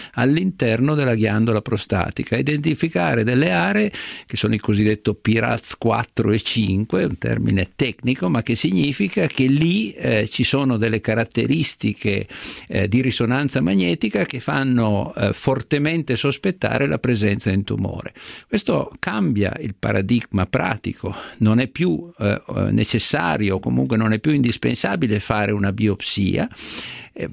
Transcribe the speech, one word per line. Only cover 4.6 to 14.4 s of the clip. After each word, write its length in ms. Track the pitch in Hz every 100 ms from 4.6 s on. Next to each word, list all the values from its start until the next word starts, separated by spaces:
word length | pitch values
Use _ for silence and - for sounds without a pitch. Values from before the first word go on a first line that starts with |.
cosiddetto 540 | - 104 107 107 -
piraz 640 | 104 - 113 120 117 - -
quattro 540 | 117 110 117 - 110
e 80 | 107
cinque, 640 | - 113 101 95 110 185
un 140 | 190 -
termine 540 | 117 113 113 98 90
tecnico, 540 | - 131 - 120 135 180
ma 160 | 131
che 100 | 113
significa 720 | 117 160 185 143 135 196 - 165
che 200 | - 131
lì, 440 | 143 165 196 214
eh, 340 | - 127 110 107
ci 140 | -
sono 320 | 123 139 135 113
delle 240 | 113 110
caratteristiche, 480 | - 110 113 - 117 156 - - 110 104 104 101 98 - - - -
eh, 180 | - 98
di 140 | 120
risonanza 640 | 131 - 117 131 143 135
magnetica 640 | 156 196 175 165 208 202 175
che 140 | 120